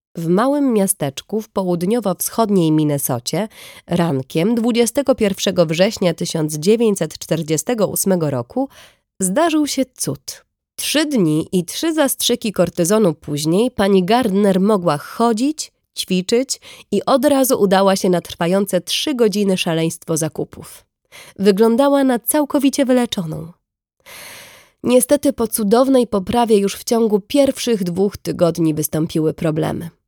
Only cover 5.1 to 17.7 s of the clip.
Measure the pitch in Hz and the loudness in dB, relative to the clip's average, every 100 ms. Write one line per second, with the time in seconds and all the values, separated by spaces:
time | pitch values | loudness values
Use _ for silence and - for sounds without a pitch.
5.1 | 269 208 190 - 180 165 160 196 214 180 | 2 0 0 0 2 2 2 0 2 -2
6.1 | 165 180 170 156 156 160 226 233 196 156 | -2 -4 -4 -4 -2 2 2 2 0 -4
7.1 | - - 160 151 156 - 247 180 - - | -8 -6 -4 -2 -4 -2 -2 -2 -2 0
8.1 | 185 156 131 120 - 269 - - _ _ | 0 0 -2 -4 -4 -6 -8 -20 _ _
9.1 | - 190 202 339 311 285 - 262 - - | -6 -2 0 0 0 0 -2 -4 -6 -8
10.1 | 139 - - _ _ _ - - 277 311 | -8 -12 -20 _ _ _ -10 -4 -2 0
11.1 | 269 170 151 165 185 175 - 330 311 277 | 0 2 0 -2 -2 -4 -4 -2 0 0
12.1 | - - 233 220 185 175 - 170 214 196 | -2 -2 -2 -2 -2 0 0 0 2 2
13.1 | 147 - 147 156 180 247 - 202 196 175 | 0 -6 -6 0 0 0 0 2 2 4
14.1 | 233 247 190 202 185 190 208 170 147 - | 2 2 2 2 2 2 2 0 -2 -4
15.1 | - 233 226 269 311 - _ _ - - | -2 0 0 -2 -4 -10 _ _ -12 -4
16.1 | 185 180 240 269 - - - - 202 - | -2 0 0 -2 -6 -12 -20 -6 -2 2
17.1 | 262 285 277 262 262 196 | 2 4 2 2 2 2